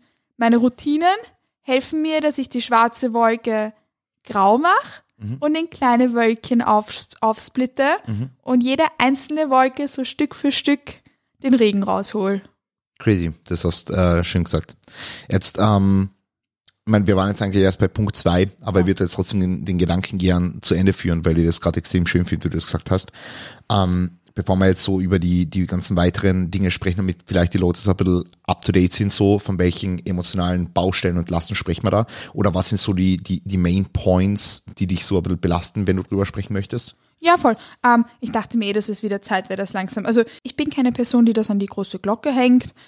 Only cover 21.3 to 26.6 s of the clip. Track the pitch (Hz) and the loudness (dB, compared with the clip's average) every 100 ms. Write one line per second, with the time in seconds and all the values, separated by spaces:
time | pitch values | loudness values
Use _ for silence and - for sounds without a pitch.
21.3 | 82 82 82 85 85 - 90 85 87 87 | 2 2 2 0 -2 -2 -2 0 0 0
22.3 | - 82 80 - 82 - 95 - - - | -4 -4 -6 -6 -6 -2 -2 -4 -16 -20
23.3 | - - - - 104 92 90 90 - _ | -18 -18 -12 -2 0 2 0 -2 -6 _
24.3 | - 95 95 95 90 - 95 92 92 87 | -6 -2 2 4 2 0 0 0 0 2
25.3 | 90 85 95 87 90 - 90 87 - 98 | 0 0 -2 -2 -2 -2 2 2 2 0
26.3 | 92 87 92 | 0 -2 -2